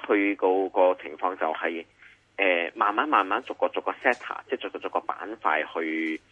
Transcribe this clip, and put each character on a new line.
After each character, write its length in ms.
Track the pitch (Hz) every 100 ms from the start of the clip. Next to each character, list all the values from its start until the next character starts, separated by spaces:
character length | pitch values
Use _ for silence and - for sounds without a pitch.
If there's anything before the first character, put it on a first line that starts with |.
| -
去 280 | 107 101 98
到 120 | 95 95 95
個 260 | 101 92 92
情 160 | 78 80
況 180 | 92 95
就 160 | 85
係， 300 | 78 85 85 - _ - - _ -
誒， 340 | 98 87 85 -
慢 180 | 101
慢 140 | 104 151
慢 160 | 120 95
慢 160 | 104
逐 100 | - -
個 120 | 87
逐 120 | 95
個 100 | 95
sector， 440 | - 131 120 - - -
即 60 | 123
係 40 |
逐 80 | 98
個 100 | -
逐 100 | 95
個 100 | 87
板 160 | - - 90 113
塊 240 | 90 78 78
去， 480 | 82 80 80 80 78 -